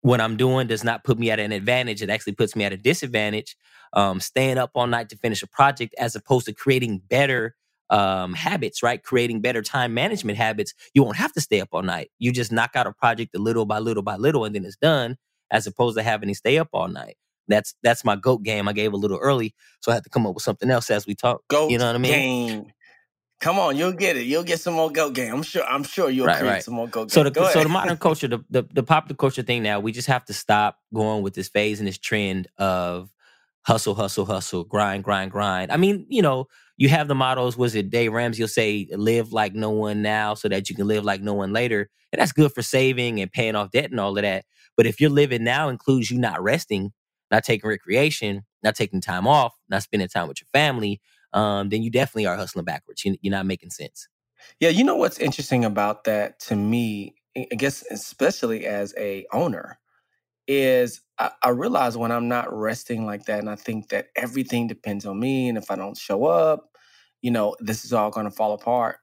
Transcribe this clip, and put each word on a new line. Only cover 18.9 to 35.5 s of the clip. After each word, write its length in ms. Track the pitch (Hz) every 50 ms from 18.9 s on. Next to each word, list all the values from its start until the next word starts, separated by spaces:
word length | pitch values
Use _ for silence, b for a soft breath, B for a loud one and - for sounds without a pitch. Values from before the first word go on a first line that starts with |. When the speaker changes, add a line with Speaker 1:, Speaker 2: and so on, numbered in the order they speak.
| 101
Speaker 1:
a 20 | 101
little 200 | 104 101 98 -
early, 360 | - 139 139 127 113 110 _ b b b b b
so 120 | - -
I 40 | 120
had 80 | 113 -
to 60 | -
come 160 | - 127 113
up 80 | 101 90
with 100 | 107 -
something 260 | - 101 - - 123
else 200 | 131 117 - -
as 160 | 113 104 -
we 80 | - 104
talk. 260 | - - 123 120 - _ _
Speaker 2:
goat 200 | 143 147 156 156
Speaker 1:
You 80 | 123 117
know 80 | 123
what 100 | 117 117
I 20 | 120
mean? 200 | 127 127 - 147
Speaker 2:
game. 480 | 131 131 127 123 120 117 110 107 104 - _ _ b b b b b b _ _ _ _ _ _
Come 180 | - 160 180 196
on, 180 | 185 156 135
you'll 160 | 139 165 185
get 240 | 185 170 196 180 165
it. 100 | 127 120
You'll 180 | 123 143 160 175
get 160 | 175 165 160
some 140 | - 175 170
more 160 | 160 160 160
goat 240 | 147 160 156 147 127
game. 200 | 131 127 113 113
I'm 80 | 135
sure, 220 | 160 - - 190 -
I'm 200 | - 127 277 285
sure 240 | - - 202 180 139
you'll 160 | 131 131 127
Speaker 1:
Right, 120 | - - -
Speaker 2:
create 140 | - -
Speaker 1:
right. 120 | 98 92 -
Speaker 2:
some 100 | - 120
more 140 | 117 117 117
goat 220 | - 117 110 107
Speaker 1:
So 120 | - 165 147
Speaker 2:
game. 0 | 143
Speaker 1:
the, 0 |
Speaker 2:
Go 120 | 131 156 180
Speaker 1:
so 140 | 190 151 160
Speaker 2:
ahead. 60 | 156
Speaker 1:
the 20 | 156
modern 280 | 175 185 190 180 170
Speaker 2:
<laughs> 20 | 160
Speaker 1:
culture, 300 | - 170 160 160 - 127
the, 160 | 117 113 - _
the, 140 | - 127 - -
the 100 | - -
popular 340 | 127 - 160 156 - - 147
culture 260 | - - 135 127 -
thing 200 | 117 - 120 120
now, 180 | 110 107 104 104
we 120 | 101 113
just 160 | 110 120 120 -
have 160 | 131 123 _
to 60 | -
stop 460 | 101 - - - 107 104 107 104 - _ _ _ 110
going 280 | 113 107 107 107 107
with 120 | 98 98 92
this 140 | - 95 -
phase 300 | _ 104 104 110 104 104
and 60 | 104 98
this 100 | 95 -
trend 500 | - - 113 107 104 98 95 95 90 - _ -
of 520 | 98 98 92 92 90 87 87 90 92 98 _ b b b b b b b b _
hustle, 320 | _ - 113 110 - 110 98
hustle, 300 | 101 104 98 - - 95
hustle, 380 | 95 104 95 92 - - 90 85
grind, 400 | - - 104 104 101 98 98 95
grind, 280 | - 101 98 95 95
grind. 380 | 95 101 104 101